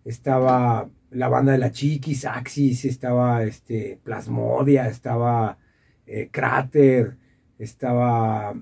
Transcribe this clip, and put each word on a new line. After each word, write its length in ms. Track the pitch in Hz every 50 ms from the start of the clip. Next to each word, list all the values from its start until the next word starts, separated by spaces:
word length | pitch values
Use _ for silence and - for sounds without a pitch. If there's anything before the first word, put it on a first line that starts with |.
| -
Estaba 840 | 123 117 - - 143 135 131 131 131 127 127 123 120 117 110 104 - - _ _ _
la 180 | - 123 127 123
banda 240 | 127 127 135 135 135
de 60 | 127
La 120 | 123 117 -
Chiquis, 520 | - 139 147 156 143 131 160 143 127 -
Axis, 600 | - 120 123 120 - - 147 143 135 123 123 -
estaba, 580 | 131 127 - - 127 123 123 123 123 120 117 113
este, 540 | 107 110 - _ - 117 110 104 101 95 - _
Plasmodia, 840 | - 113 - 120 117 117 117 113 117 123 127 135 139 139 135 123 120
estaba, 680 | 113 - - 127 117 117 120 120 120 117 113 104 - - _ _ _ _ _ _ _ _ _
eh, 220 | - - 107 - -
Cráter, 880 | - - 135 117 123 135 135 131 - 151 143 135 127 127 117 101 - - _ _ _ _ _ _ _ -
estaba, 960 | 110 113 - _ - 123 120 120 120 123 117 117 113 110 110 107 104 104 101 -